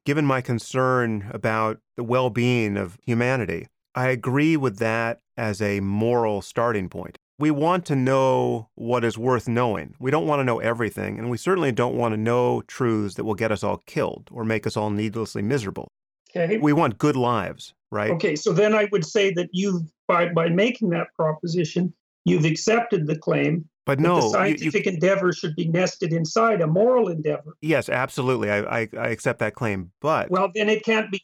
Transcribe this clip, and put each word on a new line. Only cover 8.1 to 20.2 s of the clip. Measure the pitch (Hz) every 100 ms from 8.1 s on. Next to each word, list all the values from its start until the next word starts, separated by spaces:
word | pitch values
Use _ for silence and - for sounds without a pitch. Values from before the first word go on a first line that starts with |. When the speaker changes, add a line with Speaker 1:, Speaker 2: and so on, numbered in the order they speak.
| 135 131 127 123 120 110 -
Speaker 1:
what | 117 123
is | 117 110
worth | 123 123 123
knowing. | 117 123 95 73 -
We | 127
don't | 151 160
want | 147
to |
know | 131 117
everything, | 110 117 110 101 98 104
and | 117
we | 117
certainly | - 190 147
don't | 110 123 123
want | 117
to | 107
know | 110 123 123 120 -
truths | - 123 110 101 90
that |
will | 110
get | 95 110
us | 104
all | 104 95 -
killed | 160 107 - -
or | 123
make | 110 110 110
us | 113
all | 107
needlessly | 104 110 110 107 110
miserable. | 101 139 98 - - _ _ _ _
Speaker 2:
Okay. | 180 170 220
Speaker 1:
We | 147
want | 147 151 107
good | 147 131
lives, | 120 117 90 - - - _
right? | 104 107
Speaker 2:
Okay, | 160 202 151
so | 214
then | 170 214 220
I | 208
would | 196 156
say | 220 196
that | 175 170
you've, | 180 202 180 160 - -
by, | 175